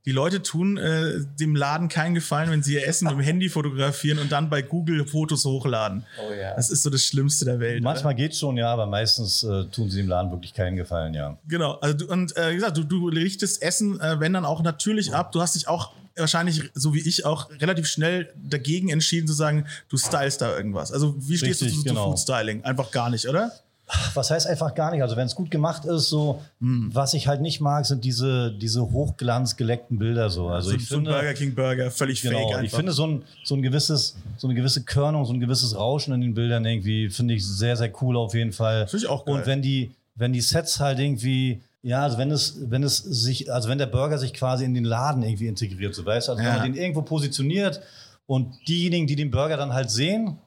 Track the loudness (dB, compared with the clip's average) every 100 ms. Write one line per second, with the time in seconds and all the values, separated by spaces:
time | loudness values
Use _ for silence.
0 | 0 0 2 0 -2 0 0 0 0 0
1 | 0 -2 -6 -2 2 2 2 0 0 0
2 | 0 0 0 0 2 2 2 0 0 0
3 | 2 2 2 2 2 0 -2 0 0 0
4 | 0 0 0 0 2 0 0 -2 0 0
5 | 0 0 0 0 0 0 0 0 0 -2
6 | -8 -12 -8 -6 -6 -2 0 0 2 2
7 | 2 2 2 0 0 0 0 0 0 0
8 | 0 0 -2 -2 -2 0 0 0 0 0
9 | 0 0 0 -2 0 -2 -2 -2 -2 0
10 | 0 0 0 -4 -8 -2 -2 -2 -4 -4
11 | -4 -4 -6 -8 -6 -2 -2 0 -2 0
12 | -2 -2 -2 0 0 0 0 0 0 0
13 | 0 0 -2 -2 -2 0 0 0 0 0
14 | -2 0 2 0 0 0 0 0 0 0
15 | 0 -2 0 0 0 -2 -2 -2 -4 -12
16 | -16 -2 0 2 2 0 -2 -2 2 2
17 | 2 0 0 -2 -6 -2 0 2 0 0
18 | 2 2 -4 -10 -6 -4 0 0 2 2
19 | 2 2 0 2 2 2 -2 -10 -4 -2
20 | 0 0 0 0 -2 -2 -2 -4 -4 0
21 | 0 0 -2 0 2 0 0 0 0 0
22 | 0 0 0 0 0 -4 -2 -2 0 0
23 | 0 0 0 0 0 -6 _ _ -4 -2
24 | 0 -2 0 0 0 0 0 0 0 2
25 | 0 0 -2 -2 -2 0 0 0 0 2
26 | 2 2 2 0 -6 _ 2 2 2 2
27 | 2 2 2 0 0 0 2 2 2 0
28 | 0 0 2 2 0 -2 -2 0 2 0
29 | 0 0 0 2 0 0 0 0 -2 -2
30 | 2 2 0 0 -2 -2 0 -2 -2 -2
31 | 0 0 0 -2 -2 0 0 0 -2 0
32 | -2 0 0 0 0 0 0 0 0 0
33 | 0 -2 -6 -12 -4 0 2 2 2 0
34 | 0 -6 -12 -6 -2 2 2 0 0 2
35 | 2 2 0 0 0 0 0 0 0 0
36 | 0 0 0 0 2 2 2 0 0 0
37 | 0 0 0 2 0 0 2 2 -2 0
38 | 0 2 2 0 0 0 2 2 0 -2
39 | -2 -2 0 -2 0 0 2 0 -2 -8
40 | _ -2 0 2 2 2 0 0 0 2
41 | 0 0 2 2 2 -2 -10 _ -2 0
42 | 2 0 0 0 0 -4 -2 0 2 0
43 | -2 0 0 -2 -2 -2 0 0 0 2
44 | 2 0 -2 -2 0 0 0 0 2 2
45 | 2 0 0 0 -2 -2 -4 -4 -6 -4
46 | 0 0 0 0 2 2 0 -2 -2 -2
47 | -2 -2 -2 -2 0 2 0 -2 -14 -20
48 | -20 _ -2 -2 -2 -6 -2 0 2 2
49 | 0 0 0 0 0 -2 -2 -2 0 0
50 | 0 0 -2 -6